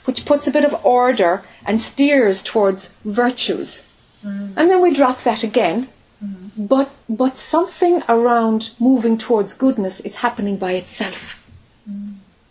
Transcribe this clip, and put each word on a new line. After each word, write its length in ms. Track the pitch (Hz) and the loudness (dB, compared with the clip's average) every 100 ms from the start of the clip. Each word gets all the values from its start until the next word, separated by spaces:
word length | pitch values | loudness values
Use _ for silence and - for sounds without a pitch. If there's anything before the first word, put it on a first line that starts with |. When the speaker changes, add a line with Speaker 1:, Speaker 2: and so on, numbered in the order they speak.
Speaker 1:
which 220 | - 254 - | -6 -2 0
puts 200 | 294 285 | 0 2
a 40 | |
bit 160 | 302 285 | 2 2
of 180 | - | 2
order 580 | - 247 247 226 175 196 - - | 2 4 4 4 2 0 -6 -12
and 160 | - 220 | -4 -4
steers 640 | - - 285 285 214 190 | -2 0 4 4 4 0
towards 460 | - 226 196 190 - - 214 | -2 2 2 0 -8 -12 -6
virtues. 760 | 208 240 254 - 98 - - - _ _ _ | 0 0 0 -4 -4 -6 -12 -18 _ _ _
Speaker 2:
Mm. 300 | 202 202 202 190 | -10 -10 -6 0
Speaker 1:
And 120 | 330 | 4
then 120 | 370 | 4
we 100 | 359 | 4
drop 300 | 277 262 - | 4 2 2
that 200 | 240 220 | -2 -2
again. 460 | 214 240 180 202 262 _ _ - | 0 0 0 -2 -6 _ _ -14
Speaker 2:
Mm-hmm. 440 | 208 190 190 220 202 | -12 -12 -12 -6 0
Speaker 1:
But, 240 | 269 277 - - | 0 0 -6 -8
but 300 | 220 262 - | -2 -2 -4
something 640 | - 311 370 - 349 349 262 | -2 -2 -2 0 0 2 2
around 680 | 233 240 240 226 220 - - | 2 2 2 2 0 -4 0
moving 380 | 240 262 226 226 | 2 2 2 0
towards 380 | - 220 202 | 0 0 0
goodness 460 | - 262 240 190 - | 0 0 0 -4 -6
is 160 | 208 - | -10 -4
happening 420 | 240 233 202 190 | -4 -2 -4 -4
by 140 | 185 | -4
itself. 640 | 185 180 - 190 - - - - - _ _ 214 | -4 -6 -8 -8 -10 -16 -20 -20 -20 _ _ -14
Speaker 2:
Mm. 260 | 202 202 202 _ _ _ | -12 -12 -16 _ _ _